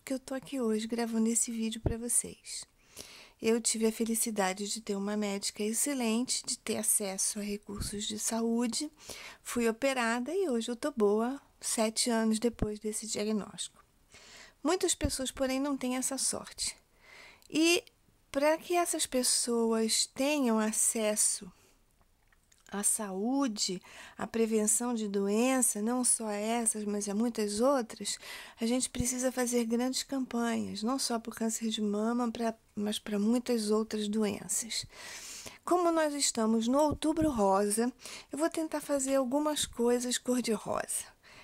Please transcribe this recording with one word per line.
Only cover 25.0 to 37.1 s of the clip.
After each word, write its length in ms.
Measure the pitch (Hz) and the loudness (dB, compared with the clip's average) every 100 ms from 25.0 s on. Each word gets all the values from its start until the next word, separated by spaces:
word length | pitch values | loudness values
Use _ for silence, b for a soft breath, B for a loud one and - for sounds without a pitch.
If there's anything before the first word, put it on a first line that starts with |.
| 208 | -2
doença, 760 | 196 196 214 254 262 247 214 | 0 2 4 4 4 2 0
não 240 | 214 254 247 | 0 2 2
só 240 | - 220 | 2 0
essas, 560 | 208 214 233 226 214 208 | -4 -2 0 0 -2 -2
mas 240 | 208 202 | -2 -2
a 40 | |
muitas 460 | 202 240 233 208 208 | 0 0 0 -2 2
outras, 580 | 254 277 226 - 208 - B B B B | 4 4 0 -6 -8 -8 B B B B
a 40 | 226 | 0
gente 240 | 254 254 | 0 0
precisa 400 | 254 240 254 254 | -2 -2 0 0
fazer 360 | 247 240 240 226 | 0 0 2 2
grandes 380 | 233 254 262 | 0 0 -2
campanhas, 800 | - 269 254 233 233 226 202 196 | -4 -4 -2 -2 0 0 -4 -4
não 160 | 214 269 | -2 -2
só 220 | - 233 | -2 -2
pro 160 | 226 - | -4 -4
câncer 320 | 226 220 226 | -2 -2 -2
de 140 | 220 | -2
mama, 500 | 214 208 220 240 240 | 0 0 0 0 0
pra, 240 | 240 233 226 _ | 0 -4 -4 _
mas 240 | - 208 214 | -6 -4 -4
pra 220 | - 208 | -2 0
muitas 520 | 208 247 247 233 208 | 2 2 2 0 2
outras 360 | 214 220 214 208 | 2 0 -2 -2
doenças. 800 | 220 208 - 185 - 233 - - B B B B B B B - | 0 0 -2 -4 -4 -4 -6 -8 B B B B B B B 2
Como 260 | 349 339 | 4 4
nós 220 | 330 302 | 4 2
estamos 520 | 285 277 - 220 226 226 | 0 0 2 2 4 4
no 140 | 269 | 4
Outubro 500 | 302 285 302 | 4 2 0